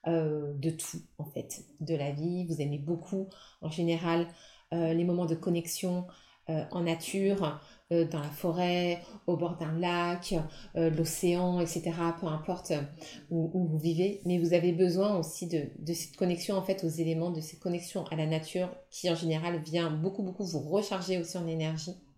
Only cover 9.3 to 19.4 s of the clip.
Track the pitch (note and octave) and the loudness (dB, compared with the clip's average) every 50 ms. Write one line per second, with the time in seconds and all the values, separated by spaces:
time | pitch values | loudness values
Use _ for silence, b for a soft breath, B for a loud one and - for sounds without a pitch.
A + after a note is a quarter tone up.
9.3 | F3+ D#3 F3 F3 F3 - E3 D3+ D#3+ E3 F3+ F3 F3 F3 F3 F3 F3 F3 - - | 0 0 0 -2 -2 -4 -2 -2 0 0 2 2 2 2 2 0 -2 -4 -2 -2
10.3 | F#3+ D#3+ D#3 B B B B B B - E3 D#3+ D#3 D#3 D#3+ D#3+ - - - F3 | 0 0 0 B B B B B B 2 4 4 4 2 0 0 0 2 2 4
11.3 | F3 F3 F3+ F3+ F3+ F3 E3+ E3 - E3+ E3 E3+ D#3+ F3 E3+ E3+ E3 E3 - D#3+ | 4 4 4 2 4 2 2 0 0 -2 -2 -2 -2 0 0 0 0 0 -2 -2
12.3 | D#3 D#3 D#3 - F3 F3+ - - E3 D3 C#3 C#3+ B B B B B B B - | -2 -2 -2 -4 -4 -4 -2 -2 0 0 -2 -4 B B B B B B B -2
13.3 | E3+ E3 D#3+ E3 - F#3 F3+ D#3+ D#3 D#3 D#3 E3+ E3+ E3 F3+ G3+ G3+ - - F3 | 0 0 0 2 2 0 2 2 2 2 2 2 2 4 2 2 0 0 0 2
14.3 | F3+ F3 E3 E3 F3 E3+ E3 F3+ E3+ E3+ F#3 F3+ E3+ F#3 G3 G#3 G#3 F3 D#3+ D#3+ | 4 4 6 6 4 6 6 4 6 6 4 4 6 4 2 2 2 0 0 -2
15.3 | - - F3+ E3 E3+ D#3 C#3+ - - - D3 D#3+ E3+ - - - - - F#3+ F3+ | -6 -8 -4 -2 -2 -2 -2 -4 -8 -8 -4 -4 -4 -4 -6 -10 -2 0 2 2
16.3 | F3 E3+ - - G3+ F#3+ F#3 - F#3+ F#3+ F3 E3 D#3 E3 E3 E3 E3 D#3+ E3 F3 | 2 0 0 0 0 0 2 0 -2 0 0 -2 0 2 2 2 2 2 0 0
17.3 | E3+ D#3 D#3 - - - - F#3 F3 F3 F3 - - F#3+ - - E3 D#3 D#3 D#3 | -2 -4 -6 -8 -12 -6 -2 -2 -2 -2 -4 -4 -6 -6 -4 -4 -2 0 0 2
18.3 | D#3 D#3+ D#3+ - - F3+ F3+ F3+ - - - _ - - - F3+ E3+ D#3+ E3+ D#3+ | 0 0 -2 -2 -2 -2 -2 -2 -4 -12 -18 _ -12 -2 0 0 0 2 2 0
19.3 | D#3+ D#3 | 0 2